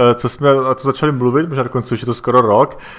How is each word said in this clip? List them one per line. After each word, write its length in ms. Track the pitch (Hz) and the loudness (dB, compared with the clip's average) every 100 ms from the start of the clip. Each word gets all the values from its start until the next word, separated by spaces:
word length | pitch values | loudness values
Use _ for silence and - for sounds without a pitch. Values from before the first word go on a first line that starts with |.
| 123 | 2
eh, 40 | |
co 140 | 120 120 | 2 -2
jsme 260 | - 143 | -2 2
o 200 | 139 131 | 2 2
tom 180 | 127 135 | -2 -2
začali 200 | 131 151 | -2 -2
mluvit, 360 | 135 123 131 165 | 0 0 0 -2
možná 140 | 135 | -4
dokonce 320 | 123 131 117 | -4 -4 -4
už 60 | 117 | -6
je 40 | 117 | -6
to 80 | |
skoro 260 | 117 - 123 | -6 0 2
rok, 380 | 117 104 143 - - | 4 4 2 -2 -20